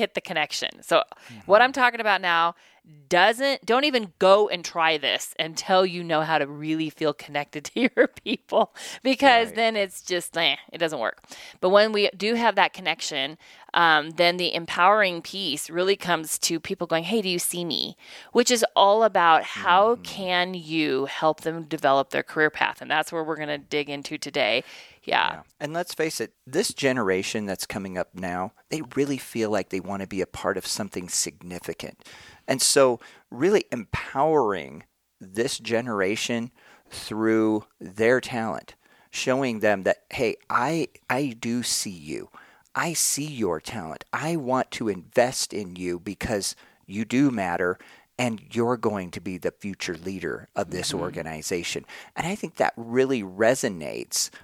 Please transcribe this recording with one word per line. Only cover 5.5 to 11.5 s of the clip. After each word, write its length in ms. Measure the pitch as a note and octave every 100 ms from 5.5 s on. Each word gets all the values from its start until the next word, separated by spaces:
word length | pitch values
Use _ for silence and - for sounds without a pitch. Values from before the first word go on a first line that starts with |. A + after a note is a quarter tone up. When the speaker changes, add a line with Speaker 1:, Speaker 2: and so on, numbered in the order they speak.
| D#3+ - F#3 F#3+
Speaker 1:
you 160 | F3
know 180 | E3+ D#3
how 160 | D#3 D#3
to 80 | C#3+
really 460 | D3 D#3 D#3+ D#3+
feel 220 | - D#3 D3
connected 500 | - C#3+ C#3+ D#3 D3
<laughs> 40 |
to 100 | - A#3+ -
your 120 | C4
people, 680 | - - - - F#3+ A3 - - -
because 460 | B3 C4 C#4 A#3 A3+
Speaker 2:
Right. 80 | -
Speaker 1:
then 200 | A3+ A3
it's 260 | G3 -
just, 340 | - F3+ - E3
eh, 180 | E3 C#3 -
it 60 | D#3+
doesn't 220 | E3 D3+
work. 180 | A2 - - - -